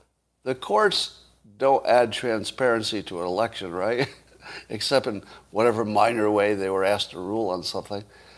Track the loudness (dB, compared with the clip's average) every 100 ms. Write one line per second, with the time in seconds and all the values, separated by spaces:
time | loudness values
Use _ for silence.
0 | _ _ _ _ -8 -8 -2 2 2 0
1 | -4 -10 _ _ -20 -2 2 2 4 4
2 | 4 -2 -4 -4 -4 0 2 2 0 -6
3 | -6 -6 -2 0 -2 -4 -8 -4 -2 0
4 | -2 -6 _ _ -18 -18 -12 -8 0 0
5 | 0 -6 -12 -20 _ 2 2 2 0 2
6 | 4 4 2 4 2 0 0 0 2 0
7 | -2 -8 -6 -4 -2 -4 -4 -8 -8 -12
8 | -12 -20 -20